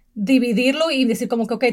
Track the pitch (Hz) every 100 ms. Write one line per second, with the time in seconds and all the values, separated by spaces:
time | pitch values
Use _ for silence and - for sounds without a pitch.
0 | _ 214 202 262 240 220 254 294 320 269
1 | 247 208 233 233 220 269 247